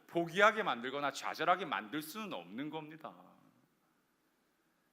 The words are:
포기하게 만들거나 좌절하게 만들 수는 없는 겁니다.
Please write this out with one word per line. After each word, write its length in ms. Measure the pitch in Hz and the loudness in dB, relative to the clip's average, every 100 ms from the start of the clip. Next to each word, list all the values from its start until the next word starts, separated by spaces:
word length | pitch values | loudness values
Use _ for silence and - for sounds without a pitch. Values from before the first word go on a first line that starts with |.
| - | -4
포기하게 540 | 170 170 170 208 220 | -2 0 6 6 6
만들거나 500 | 175 123 123 139 143 | 0 -2 -2 -2 -2
좌절하게 520 | - 104 92 165 180 | -2 -6 0 2 2
만들 380 | 170 101 107 151 | 2 -4 -2 -6
수는 320 | 156 214 208 | -6 -8 -6
없는 340 | 107 85 110 151 | -8 -8 -8 -8
겁니다. 460 | 156 151 160 107 90 90 92 104 _ _ _ _ _ _ _ _ _ _ _ _ _ _ | -8 -10 -14 -16 -16 -20 -20 -20 _ _ _ _ _ _ _ _ _ _ _ _ _ _